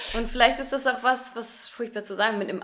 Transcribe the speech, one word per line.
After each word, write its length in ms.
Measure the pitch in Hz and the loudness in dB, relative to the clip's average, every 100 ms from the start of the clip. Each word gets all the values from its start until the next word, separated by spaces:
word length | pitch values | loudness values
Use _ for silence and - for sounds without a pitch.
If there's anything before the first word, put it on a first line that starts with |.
| - 233 | -4 -4
Und 120 | 233 | -2
vielleicht 300 | 247 240 269 | 4 4 4
ist 140 | 269 | 0
das 140 | 277 262 | 0 2
auch 160 | 247 | 2
was, 320 | 247 254 - - | 2 2 -2 -6
was 340 | 226 - - | -6 -6 -10
furchtbar 340 | - 233 220 | -8 -6 -6
zu 120 | 208 190 | -6 0
sagen, 240 | 208 208 | 2 2
mit 100 | 202 | -2
dem 140 | 190 | -6